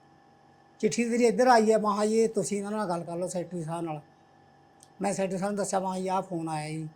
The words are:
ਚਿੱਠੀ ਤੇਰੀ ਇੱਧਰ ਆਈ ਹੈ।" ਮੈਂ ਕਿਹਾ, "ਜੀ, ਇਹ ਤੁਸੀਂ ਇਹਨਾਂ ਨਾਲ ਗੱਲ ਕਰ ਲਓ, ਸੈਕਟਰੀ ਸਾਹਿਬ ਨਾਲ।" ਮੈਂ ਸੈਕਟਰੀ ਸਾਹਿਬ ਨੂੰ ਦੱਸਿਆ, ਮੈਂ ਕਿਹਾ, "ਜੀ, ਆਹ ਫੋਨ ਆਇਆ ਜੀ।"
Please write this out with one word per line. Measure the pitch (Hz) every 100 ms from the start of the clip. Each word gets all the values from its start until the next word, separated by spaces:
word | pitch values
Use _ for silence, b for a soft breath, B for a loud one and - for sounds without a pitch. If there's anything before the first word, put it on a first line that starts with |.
| _ _ _ _ _ _ _ _
ਚਿੱਠੀ | 214 - 240
ਤੇਰੀ | 233
ਇੱਧਰ | 240 202 254
ਆਈ | 233 214
ਹੈ।" | 220
ਮੈਂ | 208
ਕਿਹਾ, | 202 214
"ਜੀ, | 220
ਇਹ | 226
ਤੁਸੀਂ | 214 175 202
ਇਹਨਾਂ | 202
ਨਾਲ | 214 190
ਗੱਲ | 170
ਕਰ | 165 170
ਲਓ, | 180
ਸੈਕਟਰੀ | 180 170 180
ਸਾਹਿਬ | 156 170
ਨਾਲ।" | 165 151 - _ _ _ _ _ _ _ - -
ਮੈਂ | 196
ਸੈਕਟਰੀ | 190 190 185
ਸਾਹਿਬ | 202
ਨੂੰ | 208
ਦੱਸਿਆ, | 190 196
ਮੈਂ | 190
ਕਿਹਾ, | 185
"ਜੀ, | 185
ਆਹ | 190
ਫੋਨ | 185 170 160
ਆਇਆ | 156 151
ਜੀ।" | 156 156